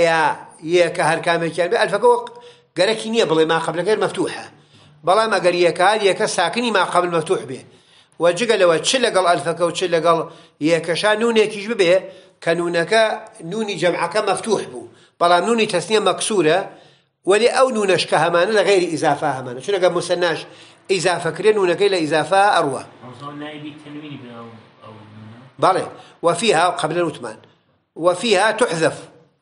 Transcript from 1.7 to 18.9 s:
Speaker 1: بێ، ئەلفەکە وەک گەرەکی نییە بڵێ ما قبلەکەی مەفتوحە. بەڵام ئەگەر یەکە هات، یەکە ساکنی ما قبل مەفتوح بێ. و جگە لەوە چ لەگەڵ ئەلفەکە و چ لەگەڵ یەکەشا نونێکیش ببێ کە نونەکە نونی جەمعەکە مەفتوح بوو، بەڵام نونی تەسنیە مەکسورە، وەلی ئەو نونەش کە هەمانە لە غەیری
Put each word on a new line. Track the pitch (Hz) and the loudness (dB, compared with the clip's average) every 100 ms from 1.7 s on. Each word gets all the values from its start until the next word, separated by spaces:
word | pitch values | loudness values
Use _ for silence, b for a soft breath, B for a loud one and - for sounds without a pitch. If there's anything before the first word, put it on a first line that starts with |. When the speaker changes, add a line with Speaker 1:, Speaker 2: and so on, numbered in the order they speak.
Speaker 1:
بێ، | 214 | 0
ئەلفەکە | 202 196 240 | 0 2 4
وەک | 240 240 B B B B - | 2 0 B B B B -2
گەرەکی | 196 220 220 | 0 0 -2
نییە | 226 175 | 0 2
بڵێ | 160 160 | 2 2
ما | 165 165 | 0 -2
قبلەکەی | 160 180 214 | -2 0 0
مەفتوحە. | 185 196 135 - - - b b b b 160 | 0 -2 -6 -6 -16 -20 b b b b 0
بەڵام | 202 226 | 2 2
ئەگەر | 196 175 175 175 | 0 2 2 2
یەکە | 170 185 | 4 2
هات، | 214 196 | 4 2
یەکە | 175 208 - | 0 -2 0
ساکنی | 170 226 247 | -2 -2 0
ما | 196 | 0
قبل | 170 180 175 170 | 0 0 0 -2
مەفتوح | 156 175 135 | -2 -4 -4
بێ. | 127 - b b b b - | -14 -16 b b b b -2
و | 165 | 0
جگە | 175 226 214 | 2 0 2
لەوە | 175 156 160 | 4 2 0
چ | 269 | 0
لەگەڵ | 226 175 180 | 2 2 2
ئەلفەکە | 175 143 165 175 | 0 -2 -2 -2
و | |
چ | 165 185 | -2 -2
لەگەڵ | 165 165 165 156 B B _ 151 | 0 2 0 -2 B B _ 0
یەکەشا | 165 160 160 208 214 | 0 0 -2 0 0
نونێکیش | 233 226 196 185 202 | 2 2 0 -2 -6
ببێ | 214 170 185 185 B B _ | 0 2 2 0 B B _
کە | - 170 | -4 -2
نونەکە | 175 170 165 220 220 214 - - 165 | -2 -2 0 2 2 -2 -10 -16 -10
نونی | 214 214 180 | -8 -6 -2
جەمعەکە | 175 151 165 208 202 | -2 -2 -2 -2 -2
مەفتوح | 185 226 196 - | -4 -2 -4 -4
بوو، | - - b b - | -12 -18 b b -2
بەڵام | 170 175 196 | 2 2 2
نونی | 233 214 | 0 0
تەسنیە | 175 165 214 190 | -2 0 0 2
مەکسورە، | 180 - 208 151 175 196 B B B B _ - | 0 0 2 2 2 -2 B B B B _ 0
وەلی | 208 233 - | 2 4 2
ئەو | 262 220 | 2 2
نونەش | 202 170 - | 0 0 0
کە | 180 | 0
هەمانە | 165 170 185 220 | 2 2 2 2
لە | 180 | 4
غەیری | 196 175 | 2 2